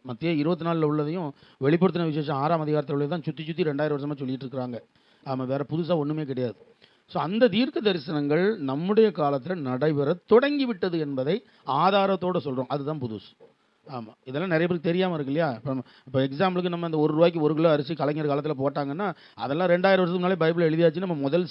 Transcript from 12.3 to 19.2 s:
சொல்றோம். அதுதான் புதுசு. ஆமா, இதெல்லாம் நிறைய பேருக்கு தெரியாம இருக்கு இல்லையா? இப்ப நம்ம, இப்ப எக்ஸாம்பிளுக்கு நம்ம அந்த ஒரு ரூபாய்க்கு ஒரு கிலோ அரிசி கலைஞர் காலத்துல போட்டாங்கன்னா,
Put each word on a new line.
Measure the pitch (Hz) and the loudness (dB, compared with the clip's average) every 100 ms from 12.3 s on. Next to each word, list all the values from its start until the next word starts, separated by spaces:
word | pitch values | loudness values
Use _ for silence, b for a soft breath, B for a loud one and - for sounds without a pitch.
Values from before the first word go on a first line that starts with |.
| 170 | -2
சொல்றோம். | 139 127 127 | -2 -4 -4
அதுதான் | 139 139 156 | -4 -4 -6
புதுசு. | 123 107 - _ - _ _ _ - | -6 -8 -12 _ -20 _ _ _ -14
ஆமா, | 131 110 - | -12 -12 -16
இதெல்லாம் | - 139 185 | -10 -6 0
நிறைய | 160 170 | 2 2
பேருக்கு | 175 | 0
தெரியாம | 165 175 185 | 0 0 0
இருக்கு | 165 135 | -2 -2
இல்லையா? | 147 160 | 0 -2
இப்ப | 113 139 | -2 -4
நம்ம, | 131 - B B | -6 -6 B B
இப்ப | 131 | -2
எக்ஸாம்பிளுக்கு | 135 139 190 180 180 | 0 0 0 0 -2
நம்ம | 170 170 | -4 -2
அந்த | 156 | 0
ஒரு | 151 | 2
ரூபாய்க்கு | 156 170 165 | 4 4 4
ஒரு | 151 156 | 0 2
கிலோ | 165 | 2
அரிசி | 151 147 165 | 2 0 -4
கலைஞர் | 143 151 151 | -2 -2 -2
காலத்துல | 143 147 139 | -2 -2 -2
போட்டாங்கன்னா, | 139 143 139 151 202 156 | -2 -2 -6 -4 -6 -8